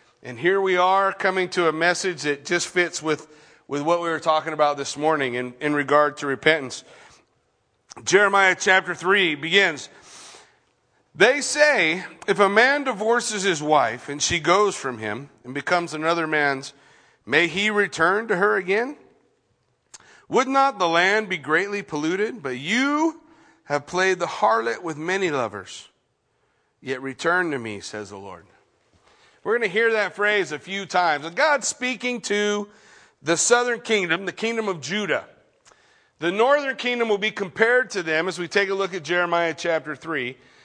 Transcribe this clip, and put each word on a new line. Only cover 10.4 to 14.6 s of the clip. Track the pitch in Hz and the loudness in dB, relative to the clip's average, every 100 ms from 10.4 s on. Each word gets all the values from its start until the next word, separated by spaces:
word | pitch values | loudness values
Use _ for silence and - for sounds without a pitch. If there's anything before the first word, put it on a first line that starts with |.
| - _ _ _ _ _ _ | -20 _ _ _ _ _ _
"They | 143 226 285 | 2 4 4
say, | - 294 302 240 160 180 - - - | -2 2 4 4 2 0 -6 -10 -4
'If | 185 | 2
a | 196 | 4
man | 208 254 294 | 6 4 2
divorces | 262 196 220 240 220 208 | -2 -2 0 0 0 -2
his | 196 151 | 0 0
wife | 151 151 117 98 - | 2 2 2 -4 -10
and | 143 | -4
she | - 170 | -2 0
goes | 165 208 | 2 4